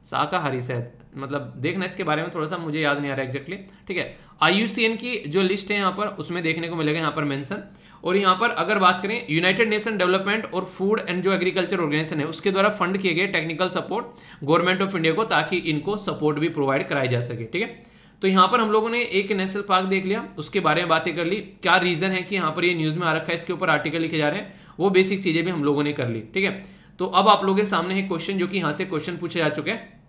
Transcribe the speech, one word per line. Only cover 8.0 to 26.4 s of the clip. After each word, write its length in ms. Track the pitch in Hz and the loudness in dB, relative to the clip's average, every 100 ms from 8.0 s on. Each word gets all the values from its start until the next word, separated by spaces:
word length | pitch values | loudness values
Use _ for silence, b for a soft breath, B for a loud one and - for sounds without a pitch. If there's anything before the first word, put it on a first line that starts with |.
और 140 | - 185 | 0 2
यहाँ 180 | 196 190 | 4 4
पर 140 | 233 | 2
अगर 280 | - - 208 | 0 0 4
बात 220 | 180 190 | 4 4
करें 260 | 196 233 - | -2 -6 -2
United 400 | 156 180 190 220 | 0 2 4 2
Nation 300 | 208 220 214 | 2 -2 0
Development 540 | 180 190 190 214 202 | 2 2 2 -2 -2
और 180 | 185 185 | -6 -6
Food 300 | - 190 214 | -2 0 0
and 180 | - 180 | 0 -2
जो 100 | 185 | 2
एग्रीकल्चर 460 | 185 180 180 180 190 | 2 2 0 0 0
ऑर्गेनाइजेशन 400 | 160 151 156 160 | 0 0 0 -2
है 60 | 151 | -4
उसके 240 | 165 202 | -2 0
द्वारा 180 | 190 202 | 4 2
फंड 260 | 202 175 190 | 2 0 0
किए 160 | 190 | 0
गए 140 | 165 196 | 0 0
टेक्निकल 380 | 185 160 160 185 | 0 -2 -2 -2
सपोर्ट 760 | 175 - 196 240 - - - 143 | -2 -4 -6 -6 -16 -20 -10 2
Government 360 | 170 180 185 | 4 4 2
of 140 | 190 190 | 0 2
India 200 | 160 160 | 2 2
को, 80 | 160 | 2
ताकि 320 | 160 156 175 | 2 2 -2
इनको 400 | 165 151 165 208 | 0 -2 -2 -4
सपोर्ट 400 | 202 147 151 147 | -4 -2 0 2
भी 100 | 165 | -2
प्रोवाइड 380 | 151 135 135 156 | 2 2 2 0
कराया 180 | 143 131 | 0 0
जा 140 | 120 | 0
सके, 240 | 120 113 113 | -2 -6 -6
ठीक 160 | 175 | -4
है। 220 | 226 - B B B B | -4 -8 B B B B
तो 60 | 190 | 2
यहाँ 200 | 190 185 | 6 6
पर 140 | 240 | 4
हम 100 | 220 | 4
लोगों 180 | 214 226 | 2 2
ने 120 | 233 | -2
एक 300 | 240 190 202 | 0 0 0
नेशनल 300 | 202 190 202 202 | 0 0 -4 2
पार्क 180 | 185 190 | 2 2
देख 180 | 190 185 | 0 0
लिया, 220 | 214 - - | -2 -4 -12
उसके 220 | 151 196 | -4 0
बारे 220 | 170 160 | 2 2
में 80 | 175 | 2
बातें 260 | 160 190 160 | 2 0 -2
कर 100 | 165 | -2
ली, 100 | 208 | -2
क्या 420 | - - 175 180 | -6 -4 4 4
रीजन 300 | 175 165 190 | 4 0 0
है 120 | 190 | 0
कि 140 | 170 190 | -2 -2
यहाँ 160 | 160 | -2
पर 140 | 160 175 | 2 0
ये 80 | |
न्यूज़ 240 | 170 156 156 | 2 0 0
में 100 | 170 | 0
आ 60 | |
रखा 140 | 156 160 | 0 -2
है, 80 | 170 | -4
इसके 180 | 170 | -4
ऊपर 160 | 175 180 | -2 2
आर्टिकल 320 | 147 151 165 | 2 2 -2
लिखे 160 | 165 160 | -2 0
जा 100 | 147 | 0
रहे 100 | 185 | 0
हैं, 140 | 208 B B B | -8 B B B
वो 100 | 190 | 2
बेसिक 340 | 185 190 196 | 4 4 2
चीज़ें 200 | 190 160 170 | 0 0 0
भी 60 | |
हम 120 | 175 | 0
लोगों 200 | 143 143 | 2 2
ने 100 | 147 | 0
कर 140 | 147 123 | -2 -4
ली, 140 | 113 104 | -4 -4
ठीक 100 | 190 | -2